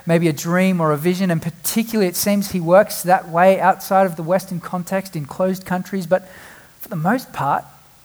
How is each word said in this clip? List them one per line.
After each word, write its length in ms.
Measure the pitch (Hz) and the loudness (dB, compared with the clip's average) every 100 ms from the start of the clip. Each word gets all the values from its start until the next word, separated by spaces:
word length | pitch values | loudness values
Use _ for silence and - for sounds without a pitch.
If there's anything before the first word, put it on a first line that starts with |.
| - | 0
maybe 220 | 170 170 | 2 2
a 40 | |
dream 460 | 147 165 180 190 180 | -2 -2 0 2 2
or 120 | 160 | 0
a 60 | 147 | 0
vision, 340 | 165 180 190 | 0 0 0
and 100 | 165 | -2
particularly 680 | 165 - - - 226 220 185 | -4 -8 -6 -4 -2 0 0
it 80 | 175 | 0
seems 360 | - 202 196 | 0 0 -2
he 100 | 190 | -4
works 400 | 165 185 208 - | 4 4 4 0
that 280 | 170 185 180 | 0 0 0
way 300 | 165 185 190 | 2 4 6
outside 460 | 170 185 - 190 196 | 4 0 2 2 2
of 100 | 170 | -2
the 80 | |
Western 380 | 160 185 190 175 | -2 -2 -2 -10
context 540 | - 180 175 190 190 165 | -8 -8 -6 -6 -6 -10
in 100 | 147 | -8
closed 400 | - 185 185 - | -4 -2 -2 -4
countries. 400 | 180 180 196 165 | -6 -4 -8 0
But 240 | 185 - - - - - - | 0 -2 -18 -20 -20 -20 -20
for 80 | - | -10
the 80 | 180 | -4
most 380 | 165 254 - | 0 -2 -2
part, 320 | - 139 151 - - _ _ | -6 -2 -2 -4 -16 _ _